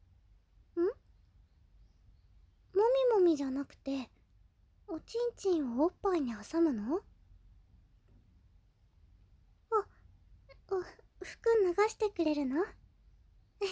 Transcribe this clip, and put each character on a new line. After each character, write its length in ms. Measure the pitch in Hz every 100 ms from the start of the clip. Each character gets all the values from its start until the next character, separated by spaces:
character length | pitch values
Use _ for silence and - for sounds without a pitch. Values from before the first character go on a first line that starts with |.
| _ _ _ _ _ _ _ 339
も 60 | 370 - _ _ _ - - _ _ - - _ - - _ - - _ _
み 60 | 381 466 539 508
も 100 | 427
み 120 | 349 285
じ 80 |
ゃ 60 | 269
な 140 | 269
く 120 | 277 -
て、 340 | - 269 233 _ _ _ - _ _ _ -
お 120 | 320
ち 140 | - 453
ん 180 | 480 -
ち 220 | 392 339
ん 200 | 262 240
を 60 |
お 40 | 330
っ 40 | -
ぱ 140 | 403 349
い 40 |
に 120 | 247
挟 260 | 214 - 330
む 120 | 330
の？ 240 | 220 214 370 - - - - - - - - _ _ _ - _ - - - _ _ _ _ - - - - _ _ -
あ、 60 | 440
あ、 1000 | - - - - - - - 539 - 381 - - - -
服 420 | - - 466 453
脱 80 | 370
が 140 | 349 427
し 60 | -
て 140 | 415
く 140 | -
れ 100 | 311
る 120 | 294 262
の？ 160 | 277
<laughs> 40 | 427 - - _ - - _ - _ - 392